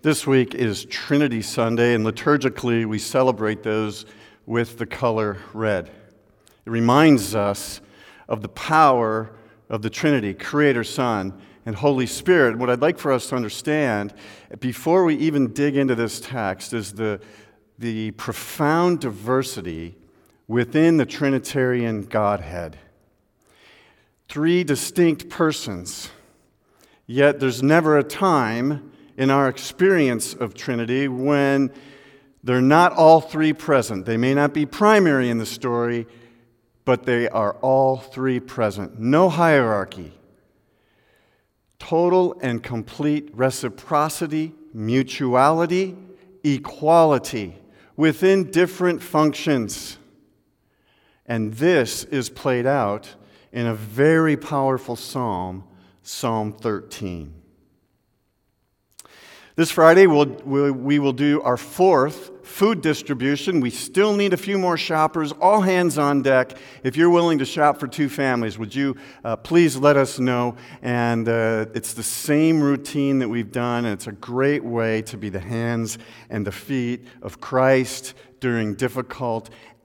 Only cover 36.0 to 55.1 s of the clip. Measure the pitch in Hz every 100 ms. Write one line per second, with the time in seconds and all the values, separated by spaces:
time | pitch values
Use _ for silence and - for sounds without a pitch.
36 | 113 - - _ _ _ _ _ - 123
37 | 123 120 117 110 104 - 131 131 135 127
38 | - - 131 123 - - 110 98 95 -
39 | 113 151 185 156 170 147 120 104 95 95
40 | 80 - _ _ _ _ _ _ _ _
41 | _ _ _ _ _ _ _ _ - 165
42 | 175 185 180 - 131 120 - 120 107 -
43 | 147 151 147 110 131 127 127 - - 151
44 | 156 - 165 156 160 - - 110 110 127
45 | 131 - 135 127 139 160 170 180 190 180
46 | - - - - 147 135 - - 156 165
47 | 160 135 - 120 95 85 - _ _ -
48 | 160 143 185 196 165 165 180 - 180 165
49 | - 156 151 - - 139 110 - - -
50 | _ _ _ _ _ _ _ _ _ _
51 | _ _ - 117 110 113 160 170 117 -
52 | - 143 120 - 147 123 123 139 104 104
53 | - - _ _ _ 120 117 110 107 110
54 | 147 160 160 143 - 143 135 131 - 117
55 | -